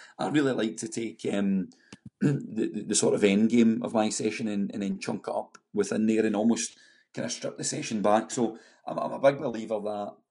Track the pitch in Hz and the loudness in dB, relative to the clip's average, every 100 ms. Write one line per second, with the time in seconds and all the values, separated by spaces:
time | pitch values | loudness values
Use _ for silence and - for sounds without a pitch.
0 | - - - 143 135 113 110 - 113 - | -20 -8 -2 2 2 0 -2 -4 -8 -6
1 | 113 - - 101 98 95 87 - _ - | -8 -6 -4 0 2 0 -2 -10 _ -20
2 | - _ 147 143 - 107 113 107 - 104 | -20 _ 0 0 -4 -4 -4 -4 -4 0
3 | - - 101 98 110 117 113 113 95 117 | 2 2 4 4 4 6 6 4 0 0
4 | 107 - 110 - 110 104 98 - 98 95 | 0 0 -4 -2 -4 -2 -4 -4 -4 -4
5 | - 110 - 101 - - _ 104 101 110 | -6 -6 -4 -6 -8 -14 _ -2 0 2
6 | 110 110 110 101 113 113 - - - _ | 2 4 2 2 2 2 -2 -10 -20 _
7 | _ - - - - - 147 131 143 110 | _ -8 -8 -6 -8 -6 -8 -6 -4 0
8 | 101 107 - - 113 - - _ - - | 4 4 2 -2 -2 -2 -16 _ -8 -4
9 | - - 139 143 151 113 107 107 101 104 | -4 4 4 4 -2 -4 -4 -4 -4 -6
10 | 101 - _ | -6 -10 _